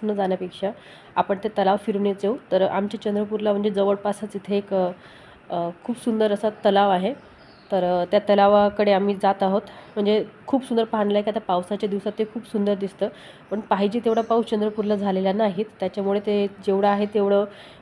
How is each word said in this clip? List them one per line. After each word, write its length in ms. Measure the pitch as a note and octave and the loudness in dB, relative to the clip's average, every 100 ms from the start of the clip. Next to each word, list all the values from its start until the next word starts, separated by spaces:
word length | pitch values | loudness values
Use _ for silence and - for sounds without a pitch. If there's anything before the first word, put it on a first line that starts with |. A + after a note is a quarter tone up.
न 100 | G#3+ | -4
जाण्यापेक्षा 560 | G3+ F#3+ F#3 F#3 - G3 A#3+ - - - - | -2 -2 -2 -6 -6 -6 -8 -16 -20 -6 -2
आपण 220 | F3+ G3 | -2 -2
ते 40 | G#3+ | -4
तलाव 280 | G#3 F#3+ G3+ - | 0 0 0 -2
फिरून 200 | G3 G3+ | -2 -2
येत 100 | G3 | -2
जाऊ. 120 | G3 C4+ - | -4 -4 -2
तर 100 | F#3 | 0
आमच्या 400 | F#3+ F#3+ G3+ A3 | 2 0 -4 -4
चंद्रपूरला 500 | G#3+ G#3 G#3 G#3+ G#3 | -4 -2 -2 -2 -2
म्हणजे 180 | G3+ G#3 | 0 0
जवळपासच 680 | G3 G3 G3+ G#3 G3+ G#3 G3+ | 0 0 0 -2 -6 -8 -10
इथे 220 | F#3+ G3+ | -4 -4
एक, 160 | G3+ | -2
अ, 180 | F#3+ F3+ F3+ - - - - - | -2 -2 -4 -18 -20 -20 -20 -8
अ, 200 | F3 E3+ F3 | -6 -6 -8
खूप 200 | - A#3 | -10 -6
सुंदर 280 | B3 A3 G#3+ | -2 2 2
असा 180 | G3+ G#3+ | 2 -2
तलाव 400 | G#3+ G#3 G3 G3+ | 0 2 4 4
आहे. 420 | F3+ G3 C#4+ - - - - - | 2 0 -4 -14 -20 -20 -18 -4
तर, 120 | F#3+ | 0
अ, 220 | F3+ F3+ F3 | 2 0 2
त्या 80 | G3+ | 0
तलावाकडे 720 | G3+ G3+ G3+ G#3 G3+ G3+ G#3 | 4 6 6 6 4 2 2
आम्ही 240 | F#3+ G3+ G3 | 4 2 0
जात 220 | G3 G3 | 0 2
आहोत. 180 | F#3+ G3 - - - G#3+ | 0 0 -4 -18 -10 -2
म्हणजे 300 | G#3 G#3+ - - - | 2 2 0 -10 -2
खूप 180 | C4+ C4 | -2 0
सुंदर 180 | A3+ | -2
पाहण्यालायक 440 | A3+ A3 G#3 G#3 G#3 | 0 0 2 0 0
आहे. 40 | |
आता 80 | G#3+ | -4
पावसाच्या 500 | G#3+ F3+ F3+ G3+ G#3 | 0 -2 -2 -4 -4
दिवसात 220 | G3 G#3 G#3 | -4 -4 -4
ते 40 | |
खूप 220 | G#3+ A#3 - | -6 -6 -6
सुंदर 240 | G#3+ G3+ G3 | -2 0 -2
दिसतं, 320 | G3 - G#3+ - - - - | -4 -4 -6 -8 -20 -18 -10
पण 80 | G#3 | -6
पाहिजे 400 | G#3 G3 G3+ A#3 | -2 0 0 0
तेवढा 220 | A#3 A3+ | 0 0
पाऊस 240 | A3+ A#3 A3 | 2 0 0
चंद्रपूरला 500 | G#3+ G#3+ G#3+ G#3 G#3 | -2 -2 -2 -2 -2
झालेला 380 | G3+ F#3+ F#3+ | 0 0 0
नाही, 300 | G3+ G#3+ F3+ | 0 0 -2
त्याच्यामुळे 560 | G#3+ - F#3 G#3 G3 G3+ | -6 -6 -6 -4 -2 -2
ते 280 | G#3 G#3 G3+ | 0 -2 -2
जेवढं 400 | G3+ G3 F#3+ G3+ | -4 -2 2 2
आहे 180 | G3+ G#3 | 2 0
तेवढं, 340 | G#3 G3+ G3+ G#3 - - - | 0 2 2 0 -6 -20 -18